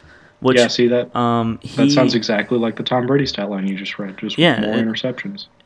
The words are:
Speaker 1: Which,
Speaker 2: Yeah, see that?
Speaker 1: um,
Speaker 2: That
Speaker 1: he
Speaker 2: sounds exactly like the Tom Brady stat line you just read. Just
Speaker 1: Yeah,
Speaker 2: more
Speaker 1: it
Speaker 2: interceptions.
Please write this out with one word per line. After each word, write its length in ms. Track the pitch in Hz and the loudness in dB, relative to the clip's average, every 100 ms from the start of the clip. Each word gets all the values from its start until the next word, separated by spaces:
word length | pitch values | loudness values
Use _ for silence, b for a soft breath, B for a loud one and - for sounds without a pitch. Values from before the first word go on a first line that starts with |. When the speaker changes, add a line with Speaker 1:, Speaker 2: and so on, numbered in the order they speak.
| b b b b | b b b b
Speaker 1:
Which, 180 | 127 123 | 2 4
Speaker 2:
Yeah, 100 | 117 | 4
see 200 | - 120 | 4 2
that? 260 | 123 120 117 | 2 0 0
Speaker 1:
um, 440 | 120 117 113 110 - - | 0 2 0 -4 -6 0
Speaker 2:
That 100 | 139 | 2
Speaker 1:
he 40 | |
Speaker 2:
sounds 240 | 147 123 | 4 2
exactly 460 | 117 107 104 107 123 | 2 0 -2 0 0
like 160 | 113 107 | -2 -4
the 80 | |
Tom 240 | 113 127 123 | -2 -2 2
Brady 180 | 139 131 | 0 0
stat 240 | - 101 | -4 -6
line 160 | 98 95 | -4 -4
you 80 | 95 | -6
just 220 | 98 - | -8 -10
read. 200 | 101 95 | -10 -8
Just 180 | 107 120 | -6 0
Speaker 1:
Yeah, 240 | 170 113 | 2 2
Speaker 2:
more 140 | 107 117 | 0 0
Speaker 1:
it 100 | 113 | -2
Speaker 2:
interceptions. 640 | 110 127 123 98 101 - _ | -2 -6 -6 -10 -12 -16 _